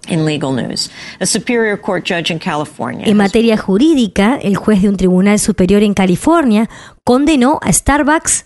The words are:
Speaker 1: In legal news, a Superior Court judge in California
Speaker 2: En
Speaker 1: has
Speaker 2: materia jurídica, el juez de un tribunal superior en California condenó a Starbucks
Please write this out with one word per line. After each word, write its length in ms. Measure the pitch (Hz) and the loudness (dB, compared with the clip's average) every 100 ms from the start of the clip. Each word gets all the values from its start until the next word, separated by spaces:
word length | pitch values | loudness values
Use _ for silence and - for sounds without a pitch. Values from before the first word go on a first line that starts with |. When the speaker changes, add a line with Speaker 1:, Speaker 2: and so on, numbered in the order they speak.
| - | -4
Speaker 1:
In 200 | 165 156 | -2 -2
legal 280 | 151 139 | -4 -4
news, 360 | 127 - - - - - - | -4 -6 -8 -10 -12 -16 -8
a 60 | |
Superior 560 | 185 220 - 240 220 202 | -4 -4 -2 -2 -2 -4
Court 260 | - 175 - | -4 -6 -4
judge 240 | 175 165 | -4 -4
in 80 | 160 | -6
California 680 | 190 151 147 - 117 - 226 | -6 -6 -6 -8 -10 -4 0
Speaker 2:
En 60 | |
Speaker 1:
has 160 | 208 196 | 2 2
Speaker 2:
materia 280 | 220 226 220 | 2 2 0
jurídica, 840 | - 190 320 285 208 - 202 277 | 0 2 2 2 0 0 0 0
el 120 | 196 | -2
juez 280 | 180 - 208 | -2 0 2
de 80 | 202 | 2
un 80 | 190 | 2
tribunal 400 | 185 185 202 208 | 2 2 2 2
superior 440 | - - 185 202 | 0 0 2 2
en 120 | 208 | 2
California 760 | 202 185 180 302 339 269 208 226 - - _ | 2 0 2 2 2 2 0 -2 -8 -20 _
condenó 540 | - 247 294 294 240 - | 0 2 2 2 2 0
a 100 | - | 0
Starbucks 720 | 170 - 285 294 320 - - | 0 0 0 2 0 0 -6